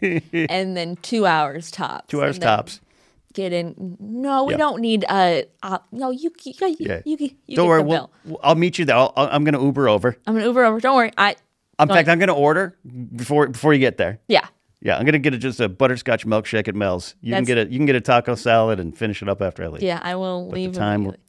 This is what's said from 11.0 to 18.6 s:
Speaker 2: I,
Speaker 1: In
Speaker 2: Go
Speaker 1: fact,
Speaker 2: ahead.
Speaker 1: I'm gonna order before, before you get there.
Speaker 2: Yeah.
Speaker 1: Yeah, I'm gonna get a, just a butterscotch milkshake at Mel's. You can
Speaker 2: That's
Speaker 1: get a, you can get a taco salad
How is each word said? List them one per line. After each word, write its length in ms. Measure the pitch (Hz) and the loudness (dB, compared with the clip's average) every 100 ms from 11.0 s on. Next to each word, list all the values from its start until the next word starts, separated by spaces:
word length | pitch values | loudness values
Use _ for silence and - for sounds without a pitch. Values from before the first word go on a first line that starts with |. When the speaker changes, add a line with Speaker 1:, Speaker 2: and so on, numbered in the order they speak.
| 226 - | 2 2
Speaker 2:
I, 180 | 202 - _ _ _ - | 0 0 _ _ _ 0
Speaker 1:
In 80 | 147 | 4
Speaker 2:
Go 60 | |
Speaker 1:
fact, 140 | 185 156 | 4 4
Speaker 2:
ahead. 60 | |
Speaker 1:
I'm 60 | 170 | 4
gonna 140 | 190 147 | 2 4
order 420 | 143 160 190 - 131 127 120 120 | 4 2 -2 -8 -18 -14 -14 -10
before, 320 | 120 147 135 | 0 2 2
before 260 | 117 156 | 2 4
you 60 | 147 | 4
get 180 | 131 - | 4 0
there. 220 | 90 107 - | -4 -4 0
Speaker 2:
Yeah. 200 | 220 - _ _ _ | 2 2 _ _ _
Speaker 1:
Yeah, 160 | - 78 | -2 0
I'm 80 | 131 | 2
gonna 140 | 151 | 2
get 140 | 143 | 0
a, 40 | 123 | -2
just 220 | 127 117 | -4 -2
a 80 | 110 | -4
butterscotch 580 | 92 131 123 - 113 113 | 2 0 0 -2 -2 0
milkshake 400 | 110 110 110 107 | -2 -2 -4 -2
at 80 | 101 | -2
Mel's. 400 | 101 90 - - | -2 -4 -8 -12
You 120 | 117 | -4
can 100 | 117 | -2
Speaker 2:
That's 40 | 123 | 0
Speaker 1:
get 100 | 120 107 | 0 0
a, 40 | |
you 80 | 123 | 0
can 60 | 147 | 2
get 100 | 127 | 2
a 60 | |
taco 340 | 113 120 123 113 | 2 0 0 -2
salad 440 | 120 113 | 2 2